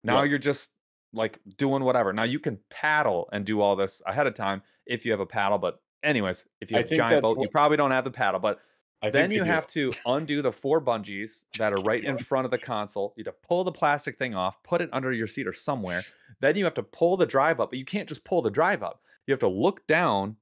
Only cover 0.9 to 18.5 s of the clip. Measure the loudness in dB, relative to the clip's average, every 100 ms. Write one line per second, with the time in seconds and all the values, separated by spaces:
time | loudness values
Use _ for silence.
0.9 | _ _ -4 -4 -4 -20 -2 0 2 2
1.9 | 2 2 0 -2 -2 -4 -8 _ -4 0
2.9 | 2 2 0 -2 -6 -2 2 2 2 -2
3.9 | -4 -6 0 -2 -2 -4 -4 _ _ -8
4.9 | -6 -2 -2 -2 -2 0 0 -2 -6 _
5.9 | _ -2 0 0 -4 _ _ -2 0 2
6.9 | 0 4 4 4 0 0 2 4 4 2
7.9 | 2 -2 -2 0 2 0 -2 _ _ _
8.9 | _ 0 2 2 0 0 -2 -2 -4 -4
9.9 | -2 -2 -2 -2 -2 -2 -2 0 0 2
10.9 | -2 -4 -10 -10 -14 _ -2 0 2 0
11.9 | 0 -2 -6 -2 -2 0 -4 -4 -6 -4
12.9 | -4 -6 -6 -14 -14 _ -2 -2 0 0
13.9 | 0 -4 -6 -4 -2 -2 -4 -4 -2 -2
14.9 | -4 -2 -2 -4 -6 -8 -6 -4 -4 -4
15.9 | -6 -6 _ _ 0 0 2 0 -2 -10
16.9 | 0 2 4 2 4 2 2 -2 -4 -6
17.9 | -8 -6 -14 -2 0 0